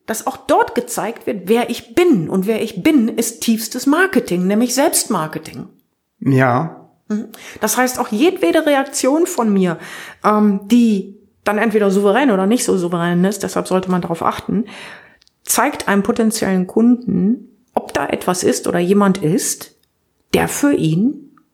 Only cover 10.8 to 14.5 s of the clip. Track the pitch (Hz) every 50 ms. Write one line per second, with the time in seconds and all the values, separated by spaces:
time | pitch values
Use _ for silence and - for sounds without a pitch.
10.8 | 233 226 208 190 185 - - - _ _ _ _ _ 202 208 208 226 226 196 214
11.8 | 208 202 190 202 202 202 196 254 277 262 196 190 190 196 240 240 - - 190 185
12.8 | 175 175 180 170 170 175 175 175 185 196 208 202 196 185 - - 175 - 185 185
13.8 | 185 185 185 175 175 180 170 - - - - - - -